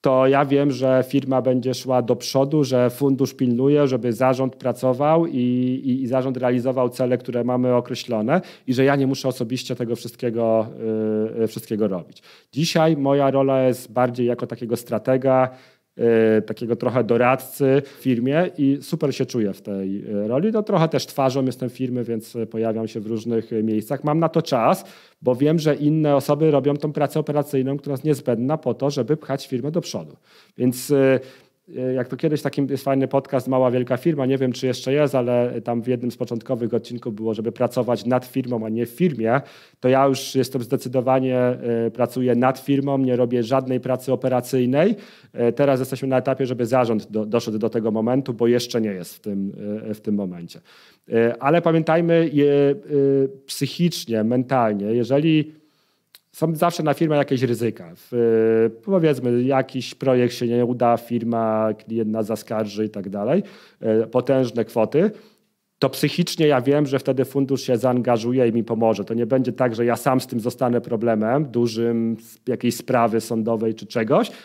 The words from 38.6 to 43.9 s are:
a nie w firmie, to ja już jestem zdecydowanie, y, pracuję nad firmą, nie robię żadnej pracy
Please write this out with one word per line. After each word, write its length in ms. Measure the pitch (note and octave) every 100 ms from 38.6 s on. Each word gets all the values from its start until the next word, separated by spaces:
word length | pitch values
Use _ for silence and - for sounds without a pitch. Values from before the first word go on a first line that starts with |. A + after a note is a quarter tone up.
| A2
a 40 |
nie 160 | A2 A#2
w 40 |
firmie, 520 | - F3 B2 A2 C3 C#3 - - _
to 100 | B2+
ja 160 | C3 C#3
już 300 | C3 - C3+
jestem 280 | B2+ C3+
zdecydowanie, 920 | A#2 C3 C3 C3 B2 C3 C3 B2 B2 B2+ A#2+ A#2 A#2
y, 40 |
pracuję 440 | A#2 A#2 B2+ B2 A#2+
nad 240 | B2+ C3+
firmą, 380 | - C#3 C#3 C3+
nie 180 | C3 B2
robię 280 | A#2+ A#2+
żadnej 360 | A2+ C3+ B2+ B2+
pracy 340 | B2+